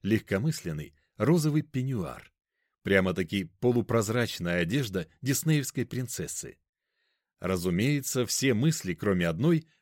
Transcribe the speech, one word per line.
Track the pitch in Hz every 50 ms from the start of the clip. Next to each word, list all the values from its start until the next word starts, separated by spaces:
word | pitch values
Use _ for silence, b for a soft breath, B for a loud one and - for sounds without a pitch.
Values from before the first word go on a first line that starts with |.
легкомысленный | - 98 110 107 - - 101 95 123 160 156 - - 87 78 73 76 - _ _ _ _ _
розовый | - 107 120 165 175 151 156 147 156
пеньюар. | 151 - - 131 127 135 131 110 87 69 60 - - - _ _ _ _ _ _ _ _ _ _
Прямо-таки | - 95 98 95 92 92 90 90 92 80 - 101 92 - _ -
полупрозрачная | - 123 123 120 113 - - 113 107 101 113 123 120 - - - - 87 87 87
одежда | 87 82 110 143 135 101 92 95 80 b b b
диснеевской | b 131 139 - - 160 156 147 131 - - 135 117
принцессы. | - - 123 127 117 - - - - - - - - - _ _ _ _ _ _ _ _ _ _ _ _ _ _ _ _ -
Разумеется, | - 92 95 90 85 92 87 90 110 139 147 143 131 - - 131 120
все | 107 - - - 139
мысли, | 123 104 127 165 156 - - 92 87
кроме | - - 104 98 90 87 85
одной, | 82 82 120 165 170 156 - b b b